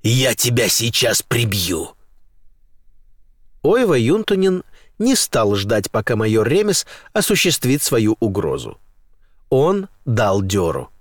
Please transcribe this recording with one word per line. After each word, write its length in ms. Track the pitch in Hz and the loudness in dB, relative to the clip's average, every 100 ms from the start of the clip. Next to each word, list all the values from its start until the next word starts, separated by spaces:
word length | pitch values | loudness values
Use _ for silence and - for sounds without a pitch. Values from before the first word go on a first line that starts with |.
я 320 | 110 127 127 | 2 2 2
тебя 320 | 110 123 120 107 | 0 0 0 0
сейчас 540 | - 117 - 120 104 | 0 -2 0 0 0
прибью». 720 | - 120 113 98 87 82 - - - - - - - - _ - - - - - - _ - - | -2 -2 -2 -2 -4 -6 -8 -14 -20 -20 -20 -20 -20 -20 _ -20 -20 -20 -20 -20 -20 _ -20 -4
Ойва 300 | 147 233 233 | 0 2 2
Юнтунин 680 | 135 117 208 208 196 190 185 - - - - | 2 2 0 0 0 0 -2 -8 -20 -20 -4
не 160 | 233 | 0
стал 400 | 262 - 123 107 | 0 0 0 0
ждать, 340 | 101 101 110 - | 0 0 -2 -2
пока 280 | 110 - 110 | -4 -2 0
майор 300 | 110 110 107 | 2 2 2
Ремес 380 | 175 208 185 - - - | 2 2 -2 -4 -18 -6
осуществит 680 | 214 - 202 185 143 123 147 | -4 0 0 0 0 0 0
свою 360 | - 120 107 110 | 0 2 2 0
угрозу. 580 | 110 95 82 67 58 - - _ _ - _ - - | -2 -2 -4 -6 -8 -16 -20 _ _ -20 _ -20 -2
Он 380 | 127 156 196 190 - | 2 2 0 -4 -10
дал 360 | - 113 107 98 | -4 0 2 0
деру. 500 | 98 101 85 67 - - | 0 0 0 -4 -10 -18